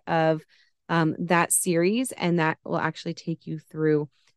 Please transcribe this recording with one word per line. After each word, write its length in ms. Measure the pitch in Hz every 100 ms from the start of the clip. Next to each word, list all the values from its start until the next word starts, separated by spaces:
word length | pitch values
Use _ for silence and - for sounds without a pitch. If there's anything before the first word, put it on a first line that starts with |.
| -
of, 340 | 165 160 160 - _ _ _ -
um, 260 | 165 160 -
that 340 | 170 175 170
series, 580 | - - 165 180 226 262
and 260 | - 175 175
that 180 | 160 -
will 140 | - 165
actually 360 | 160 - 175
take 320 | 160 - 160 -
you 140 | 160
through 500 | - 156 156 151 147 _ _